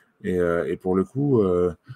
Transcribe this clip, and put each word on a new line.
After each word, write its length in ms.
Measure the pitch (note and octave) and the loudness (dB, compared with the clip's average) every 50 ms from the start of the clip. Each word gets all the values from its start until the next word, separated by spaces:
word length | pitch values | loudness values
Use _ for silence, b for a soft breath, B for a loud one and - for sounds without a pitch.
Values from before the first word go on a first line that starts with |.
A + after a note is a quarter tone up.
| b b b _ | b b b _
et, 160 | - F#2 F#2 F2+ | -6 -4 -2 0
euh, 280 | F2 E2+ E2+ E2+ D2 | 0 0 0 -2 -2
et 100 | D#2+ F2 | -4 -6
pour 180 | - - F#2 F#2 | -6 -4 -2 0
le 100 | F#2+ F#2+ | 0 0
coup, 360 | - - C3+ C#3+ C#3+ C3 A2 | -2 -4 -4 0 2 2 2
euh, 320 | G2 F#2 F2+ F2 F2+ F2+ E2 - B B B | 2 2 2 2 0 0 -2 -6 B B B